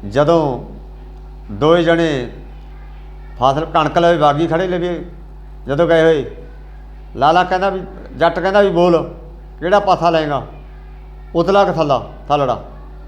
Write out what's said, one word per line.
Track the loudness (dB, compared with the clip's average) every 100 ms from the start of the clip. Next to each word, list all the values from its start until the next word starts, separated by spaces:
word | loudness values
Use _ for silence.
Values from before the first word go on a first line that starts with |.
| -4
ਜਦੋਂ | 0 4 4 2 -4 -8 -16 -18 -18 -18 -18 -18 -18 -14
ਦੋਏ | -2 4 4
ਜਣੇ | 4 2 2 -2 -6 -10 -18 -18 -18 -18 -18 -18 -18 -18 -18 0
ਫਸਲ | 2 2 0
ਕਣਕ | 0 2 4
ਲਵੇ | 4 4
ਬਾਗੀ | 4 2 0
ਖੜੇ | 0 0
ਲਵੇ, | -2 -2 -4 -8 -16 -18 -18 -18 -16 -6
ਜਦੋਂ | 0 2
ਗਏ | 4
ਹੋਏ, | 4 4 0 -10 -18 -18 -20 -20 -20 -20 -16 0
ਲਾਲਾ | 4 4
ਕਹਿੰਦਾ | 2 0 0
ਵੀ, | -4 -8 -14 -14 0
ਜੱਟ | 0 2
ਕਹਿੰਦਾ | 2 4
ਵੀ, | 4
"ਬੋਲ, | 4 4 4 0 -12 -18 -18 -20 -8
ਕਿਹੜਾ | 2 2
ਪਾਸਾ | 4 2 4
ਲਏਗਾ, | 2 0 -4 -6 -14 -18 -20 -20 -20 -20 -20 -6 -2
ਉਤਲਾ | 2 4 4
ਕਿ |
ਥੱਲਾ, | 2 0 0 -2 -16 -2
ਥੱਲੜਾ?" | 0 0 -2 -6 -18 -18 -18